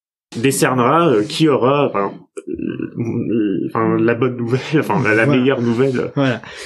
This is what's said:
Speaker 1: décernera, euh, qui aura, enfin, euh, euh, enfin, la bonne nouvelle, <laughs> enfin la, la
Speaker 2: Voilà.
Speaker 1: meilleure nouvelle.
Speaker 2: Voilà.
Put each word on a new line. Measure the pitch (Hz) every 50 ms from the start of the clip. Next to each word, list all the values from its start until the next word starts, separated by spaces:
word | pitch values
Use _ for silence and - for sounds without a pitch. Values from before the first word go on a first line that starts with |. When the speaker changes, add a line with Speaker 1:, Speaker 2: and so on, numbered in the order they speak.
| _ _ _ _ _ _ - 117
Speaker 1:
décernera, | 113 139 135 - 156 139 131 127 120 123 151 165 175 160
euh, | 120 104 107
qui | - - - 160 151
aura, | 135 107 110 131 139 147 139 117
enfin, | - 101 98 98 - - - _ _ - - -
euh, |
euh, | - - - 82 85 - - - - - - - 110 117 - - 104 117 107 101 95 - - -
enfin, | - 117 113 110 113 110
la | 110 117 120
bonne | 113 131 123 120
nouvelle, | - 117 113 127 127 -
<laughs> | - 151 156
enfin | - - - 175
la, | 120 104 107
la | 110 113
Speaker 2:
Voilà. | 139 143 127
Speaker 1:
meilleure | 123 135 127 113
nouvelle. | 120 120 117 117 135 139 123 120 - - -
Speaker 2:
Voilà. | 143 139 131 117 110 - - - - -